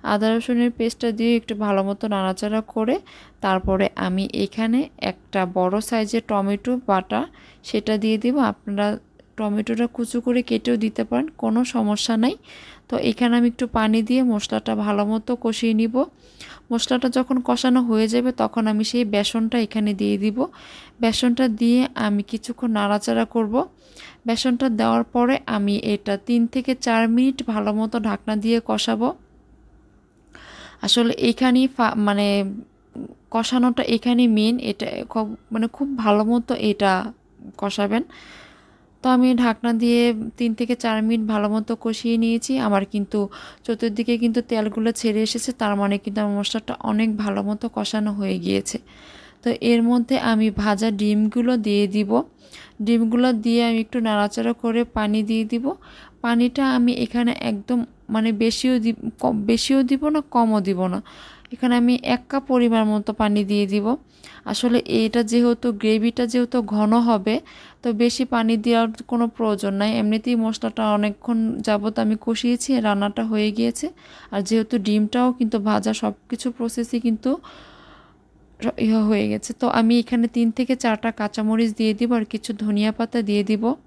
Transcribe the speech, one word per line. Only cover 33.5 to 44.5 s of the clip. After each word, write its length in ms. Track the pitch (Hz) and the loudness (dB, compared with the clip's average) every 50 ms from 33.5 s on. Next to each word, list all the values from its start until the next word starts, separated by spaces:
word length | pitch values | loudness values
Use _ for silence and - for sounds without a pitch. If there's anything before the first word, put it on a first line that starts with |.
| 254 247 240 247 233 - | 2 2 2 2 2 0
এখানেই 460 | - - 233 226 - 247 247 240 247 233 | 0 0 -2 0 0 2 4 4 4 4
মেইন, 280 | 220 214 214 220 240 247 | 4 4 2 2 0 0
এটা 260 | 247 226 202 - 220 - - - - - | -4 -6 -6 -6 -6 -8 -6 -8 -10 -6
খুব, 180 | - 226 220 208 226 - _ _ | -6 -6 -6 -6 -8 -14 _ _
মানে 160 | 226 220 220 233 | -4 -4 -4 -4
খুব 200 | - - 285 277 277 | -4 -6 -6 -4 -4
ভালো 260 | 240 220 214 208 208 214 | 0 2 4 4 4 4
মতো 280 | 220 240 240 233 - - - | 2 0 0 0 -2 -4 -2
এটা 320 | - 214 202 208 202 196 185 185 208 220 - _ _ _ _ - - - - | 0 0 0 2 2 2 2 0 -2 -6 -12 _ _ _ _ -20 -20 -20 -10
কষাবেন। 480 | - 202 202 - - 202 196 214 233 339 - - - - - - - - - - - _ _ - _ _ _ _ _ | -6 -6 -4 -2 -2 -2 0 0 -2 -2 -4 -12 -20 -20 -20 -20 -20 -20 -20 -20 -20 _ _ -20 _ _ _ _ _
তো 80 | - 254 | 0 2
আমি 180 | 254 247 254 254 254 | 4 4 4 4 4
ঢাকনা 380 | 233 247 233 220 - - 233 | 4 2 0 0 0 -2 -2
দিয়ে 280 | 233 220 240 233 233 240 240 240 226 220 220 226 - | 0 2 2 2 4 4 4 2 0 -2 -6 -10 -6
তিন 140 | - 240 233 220 | -2 -2 -2 0
থেকে 200 | - 240 226 247 | -2 -2 -2 -2
চার 220 | 240 - 233 220 220 | -2 -2 -2 0 0
মিনিট 200 | 220 220 233 226 214 | 0 0 0 0 0
ভালো 200 | 214 214 208 208 208 | 0 0 0 0 0
মতো 240 | 214 220 214 - 233 - | 0 -2 -2 -2 -6 -4
কষিয়ে 360 | - 226 220 - - 233 233 226 | -4 -4 -4 -2 -2 0 2 2
নিয়েছি। 340 | 233 226 226 233 - - 262 262 | 2 2 0 0 -2 -2 -2 0
আমার 260 | 247 214 202 196 196 | 0 2 2 0 0
কিন্তু 340 | 196 - 208 202 - - 208 202 196 - - - - - - | -2 -4 -4 -4 -2 -2 -2 -2 -2 -6 -18 -20 -20 -20 -12
চতুর্দিকে 520 | _ - 233 220 233 233 208 226 233 247 240 220 | _ -6 -4 -2 -2 -4 -2 -2 0 0 0 2
কিন্তু 220 | 240 233 220 247 | 2 0 0 0
তেলগুলো 480 | 240 - | -2 0